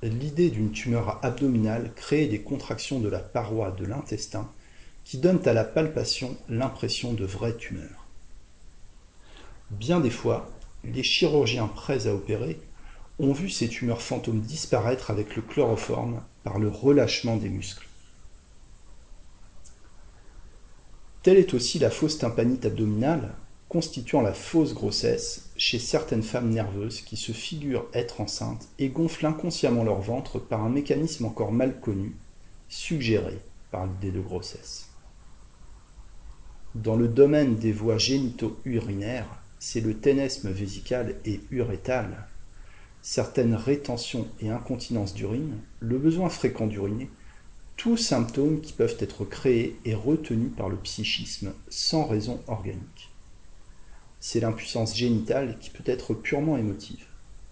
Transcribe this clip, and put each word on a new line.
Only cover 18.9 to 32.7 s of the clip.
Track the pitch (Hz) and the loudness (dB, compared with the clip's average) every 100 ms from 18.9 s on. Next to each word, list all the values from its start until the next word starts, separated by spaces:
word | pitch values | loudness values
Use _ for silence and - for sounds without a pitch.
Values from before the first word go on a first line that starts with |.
| - - - - - - - - - - - - - - - - - - - - - - - | -20 -18 -18 -18 -20 -18 -16 -16 -16 -20 -18 -18 -20 -20 -18 -18 -18 -20 -20 -18 -18 -18 2
Telle | - 190 | 8 10
est | 175 | 10
aussi | 127 - 170 | 4 0 2
la | 120 | 2
fausse | - 151 151 | 4 0 2
tympanite | 120 117 117 127 110 | 0 4 4 4 0
abdominale, | 101 107 107 131 165 101 - - - - | 2 2 4 2 2 -2 -8 -14 -16 -2
constituant | 170 - - 117 151 | -2 0 -4 0 4
la | 107 | 4
fausse | 95 - 165 143 | 0 2 4 4
grossesse | 107 104 - 117 - - - - - | 2 -2 2 2 2 -2 -8 -10 -2
chez | - 120 | 0 0
certaines | - 156 156 117 | 0 0 2 0
femmes | 107 123 117 | 0 0 2
nerveuses | 113 107 98 107 113 | 2 0 -2 -4 -6
qui | - 113 | -8 -8
se | - | -6
figurent | 113 - 156 143 123 - | -6 -6 -4 -2 -2 0
être | 123 117 - | -2 -2 -4
enceintes | 104 - 113 113 - - | -4 -4 -4 -6 -10 -2
et | 135 | -2
gonflent | 135 165 - 156 | 2 0 2 0
inconsciemment | 156 175 - 139 120 | 2 -2 2 4 4
leur | 113 95 | 4 2
ventre | 98 123 - - | 0 -2 -4 -6
par | - 110 | -2 0
un | 107 | 2
mécanisme | 135 143 139 160 - 113 | 2 2 2 2 0 -4
encore | - 107 | -2 0
mal | 113 131 - | 2 2 0
connu, | - 98 101 - - - - - | -2 -2 -4 -8 -16 -20 -20 -20
suggéré | - | -14